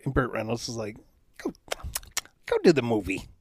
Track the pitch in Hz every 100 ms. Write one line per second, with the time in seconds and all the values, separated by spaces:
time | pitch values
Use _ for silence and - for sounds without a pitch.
0 | - 131 123 101 110 117 - 117 107 113
1 | - _ _ - - - - - - -
2 | - - - _ - 466 277 147 120 110
3 | 92 95 - -